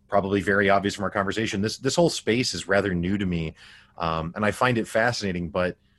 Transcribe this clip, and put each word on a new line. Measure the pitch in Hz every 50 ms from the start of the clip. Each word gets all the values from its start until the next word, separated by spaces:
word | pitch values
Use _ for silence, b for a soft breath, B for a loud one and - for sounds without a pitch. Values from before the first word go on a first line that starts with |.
| _ _
probably | - 101 92 98 98 101 90
very | 101 98 101 101 98
obvious | 98 98 95 101 92
from | - 101
our | 92
conversation, | - 104 98 95 95 101 110 104 - 101 98
this, | 110 - -
this | 113 135 -
whole | - 175 156
space | - - - - 107 123 127 - -
is | 90 - -
rather | 98 101 95 101 92
new | 87 85 90 98
to | 101 101
me. | 92 87 85 82 78 78 B B B B B B B B
Um, | - 85 82 80 80 80 85 87
and | - 107
I | 104
find | 101 - 123 127 123 113
it | 107
fascinating, | - - 113 113 123 120 - 104 98 87 90 87 82
but | 73 92 90 90 85 - _ _ _